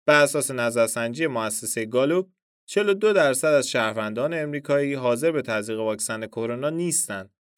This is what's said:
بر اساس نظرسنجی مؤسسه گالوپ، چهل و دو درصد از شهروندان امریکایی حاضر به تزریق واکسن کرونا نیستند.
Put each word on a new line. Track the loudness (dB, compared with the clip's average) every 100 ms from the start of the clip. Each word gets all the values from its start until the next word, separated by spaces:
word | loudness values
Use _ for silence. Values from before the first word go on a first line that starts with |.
| 4
بر | 6
اساس | 4 2 -2
نظرسنجی | -2 0 2 2 0 -4 -2 -2
مؤسسه | -2 -4 -4 -6 -6 -2
گالوپ، | 0 2 0 -2 _ _ _ -6
چهل | 0 0
و |
دو | 2 2
درصد | 4 4 4 4
از | 4 2
شهروندان | 0 0 -2 -4 -2 -4
امریکایی | -4 -6 -6 -2 0 0
حاضر | 0 0 0 0
به | 0
تزریق | -2 -4 -4 -4
واکسن | -2 -2 -4 -6 -8
کرونا | -6 -6 -4 -4
نیستند. | -2 -2 -2 -4 -8 -12 _ _